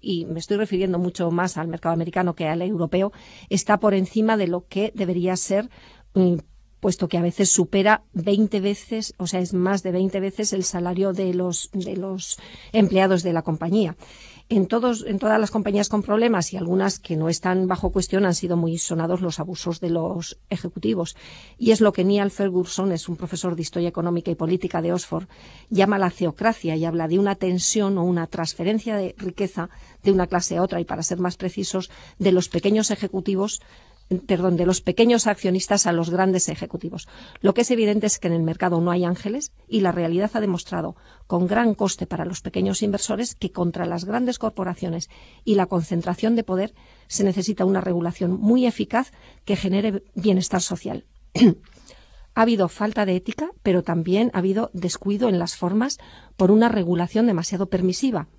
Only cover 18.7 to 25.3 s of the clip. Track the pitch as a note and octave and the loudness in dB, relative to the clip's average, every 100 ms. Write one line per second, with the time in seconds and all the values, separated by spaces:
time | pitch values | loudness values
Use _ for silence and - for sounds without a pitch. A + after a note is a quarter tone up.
18.7 | E3+ - E3 E3 F3+ F3+ D#3+ D#3+ F3+ - | -2 -2 -2 -2 -2 -2 -4 -8 -6 -6
19.7 | E3+ F3 E3+ E3 F#3 E3 - _ G3 F3+ | -4 -2 -2 -2 -6 -8 -14 _ -8 -6
20.7 | - G#3+ G#3 E3+ - - - - - A3 | -4 -2 -2 -4 -8 -20 -20 -20 -2 4
21.7 | A3 G#3+ G3 F#3 G3+ G3+ - G3 F3+ F3+ | 6 6 4 2 2 0 0 0 0 -2
22.7 | - G3 E3+ - E3+ F3+ E3 F#3 E3+ D#3+ | -2 -2 -2 -4 -8 -6 -6 -4 -4 -6
23.7 | F3 E3+ E3+ E3+ F3 E3+ E3 D#3+ F3+ F3+ | -4 -4 -2 -2 -2 -4 -4 -2 -2 -2
24.7 | E3+ E3 F3 - E3 F#3 | -2 -2 -2 -4 -8 -8